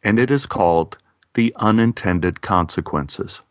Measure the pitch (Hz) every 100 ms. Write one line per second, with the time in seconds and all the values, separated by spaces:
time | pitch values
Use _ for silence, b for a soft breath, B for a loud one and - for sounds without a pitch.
0 | 107 110 123 139 - - 90 82 82 -
1 | _ _ _ - 113 - 107 110 117 117
2 | 95 90 87 85 - 92 82 - - 78
3 | 71 - - - _